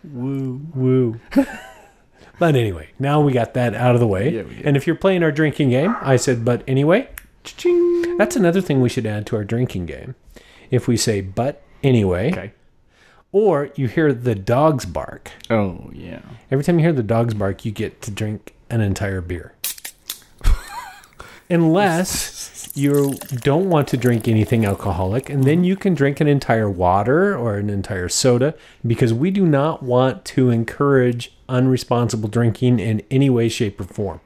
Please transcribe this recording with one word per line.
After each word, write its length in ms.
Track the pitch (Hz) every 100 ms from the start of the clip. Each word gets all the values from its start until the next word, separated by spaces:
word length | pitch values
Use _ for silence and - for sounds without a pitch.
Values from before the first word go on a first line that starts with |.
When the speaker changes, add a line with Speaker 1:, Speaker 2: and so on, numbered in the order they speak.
Speaker 1:
Woo. 600 | 170 131 127 135 131 127 156
Speaker 2:
Woo. 460 | 135 127 131 120 113 - -
<laughs> 100 | 269 - - - - _ _ _ - -
But 180 | 170 135
anyway, 320 | 110 85 - -
now 220 | 139 151
we 120 | 147
got 200 | 123 113
that 200 | 131 120
out 200 | 98 123
of 60 | 120
the 60 | 117
way. 240 | 95 120
Speaker 1:
Yeah, 120 | 113
we 120 | 95
did. 120 | - 147
Speaker 2:
And 100 | 143
if 100 | 165
you're 100 | 160
playing 260 | 196 185
our 80 | 160
drinking 380 | 143 156 - 139
game, 240 | 123 175 240
I 160 | 135 131
said, 280 | - 117
"But 180 | 117 120 -
anyway." 420 | 131 147 202 269 - - _
Speaker 1:
Cha-ching. 720 | - - 349 349 349 - - -
Speaker 2:
That's 200 | 214 269
another 240 | 175 185
thing 200 | 185 139
we 80 | 120
should 180 | - 110
add 200 | 104 101
to 100 | 110
our 80 |
drinking 420 | 101 117 123 180 85
game. 280 | - - - - - - - -
If 180 | 123 -
we 80 | 113
say, 240 | - 104
"But 420 | 95 95 127 - - -
anyway." 500 | 139 123 95 90 120
Speaker 1:
Okay. 200 | 180 101 _ _ _ _ _ _ _ _
Speaker 2:
Or 380 | 196 214 147 143 -
you 100 | 127
hear 240 | - 156
the 220 | 120 123
dogs 500 | 104 95 120 156 135
bark. 460 | 90 78 - - - - -
Speaker 1:
Oh, 400 | 113 98 - -
yeah. 260 | - 85 82 - - -
Speaker 2:
Every 140 | 135
time 140 | 147 175
you 40 |
hear 80 | 165
the 100 | 143
dogs 280 | 107 113 117
bark, 320 | 104 98 95
you 60 | 113
get 320 | 104 107 -
to 80 | -
drink 440 | 101 110 104 - _ _
an 100 | 117
entire 400 | 101 95 101 95
beer. 340 | 85 87 - _ - - - _ - - - -
<laughs> 80 | - - - 906 - - - _ - - _
Unless 1200 | 170 165 175 202 165 185 - - - - - -
you 400 | 143 143 143 139 139 - 127
don't 260 | 143 147 190
want 180 | 160 -
to 80 | 131
drink 300 | 123 120 120
anything 360 | 110 101 117
alcoholic, 640 | 104 95 101 85 95 117 -
and 140 | 143
then 180 | 131 165
you 120 | 180 190
can 180 | 196
drink 260 | 151 139 143
an 60 | 151
entire 400 | 143 - 113 107
water 680 | 90 90 95 107 151 202 170
or 200 | 117 104
an 120 | 104
entire 380 | 101 92 98 87
soda, 460 | - 131 120 135 - - - 117
because 260 | 117 123
we 180 | 113 170
do 140 | 196 175
not 360 | 143 151 -
want 420 | 131 123 131 104 -
to 240 | - 127
encourage 840 | 117 113 - 143 135 123 123 - _ -
unresponsible 800 | 127 131 127 - 120 117 113 107
drinking 500 | 117 117 107 123 123
in 220 | 104 110 -
any 180 | 135 139
way, 180 | 120 117
shape, 320 | - 104 -
or 40 |
form. 360 | 95 - 98 82